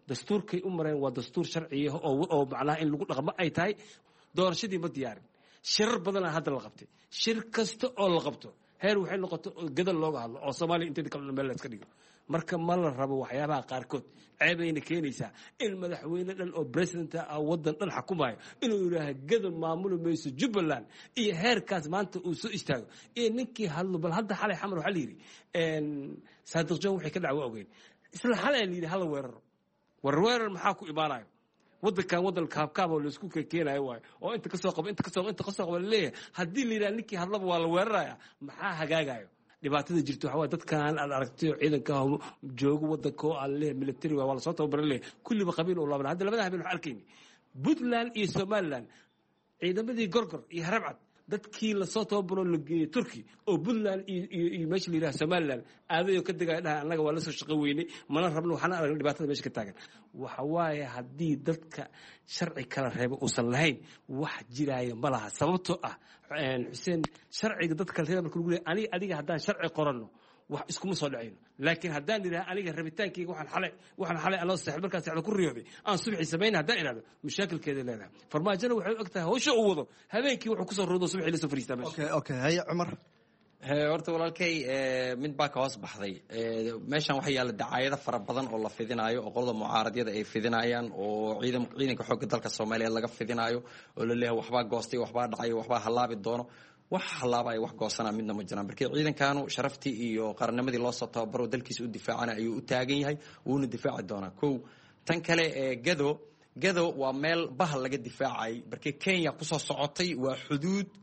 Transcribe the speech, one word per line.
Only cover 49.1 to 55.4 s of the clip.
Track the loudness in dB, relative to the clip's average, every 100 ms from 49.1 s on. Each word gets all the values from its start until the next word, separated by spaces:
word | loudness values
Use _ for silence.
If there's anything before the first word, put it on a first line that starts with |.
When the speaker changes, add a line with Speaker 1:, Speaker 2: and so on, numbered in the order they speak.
| _ _ _ _ _
Speaker 1:
ciidamadii | 0 0 0 0 2
Gorgor | 2 0 -6 -8
iyo | -6
Haramcad | 0 0 -2 -8 _ _ -6
dadkii | -6 -6 -4 0
la | 0 0
soo | -2
tababaro | 0 0 0 0
la | 2 0
geeyey | 0 0 2
Turkey, | 0 -2 -6 -16 -8 0
oo | 2
Puntland | 2 2 2 0 -2
iyo, | -4 -2
iyo, | 0 0 0
iyo | 0
meesha | 0 0
la | 0
yiraahdo | 0 0
Somaliland, | 2 2